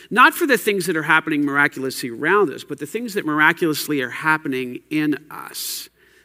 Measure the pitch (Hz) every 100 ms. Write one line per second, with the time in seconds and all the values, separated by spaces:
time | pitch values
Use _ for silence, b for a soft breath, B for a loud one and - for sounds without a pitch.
0 | B 208 269 - 311 240 220 202 170 160
1 | 151 160 160 147 143 143 143 135 131 -
2 | 127 117 156 202 165 120 - 143 147 226
3 | 240 190 151 151 156 170 170 143 - 147
4 | 123 - 160 156 143 131 123 123 - 151
5 | 151 143 - - 64 - - - - _
6 | b b